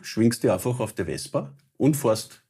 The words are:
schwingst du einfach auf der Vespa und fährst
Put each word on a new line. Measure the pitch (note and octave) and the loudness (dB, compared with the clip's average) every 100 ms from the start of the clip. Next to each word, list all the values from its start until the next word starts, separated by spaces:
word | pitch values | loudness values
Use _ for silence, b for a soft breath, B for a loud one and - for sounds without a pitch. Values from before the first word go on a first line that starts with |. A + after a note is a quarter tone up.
schwingst | - - A#2 A#2 | -8 2 2 2
du | B2+ | 0
einfach | F#2 B2+ B2 | 0 -2 -4
auf | A2 | -4
der | - E2 | -4 -6
Vespa | C2+ - C#3+ - - _ _ | -6 -6 -6 -6 -16 _ _
und | C3 D3 | 2 4
fährst | A#2+ A2 - - | 2 0 -2 -18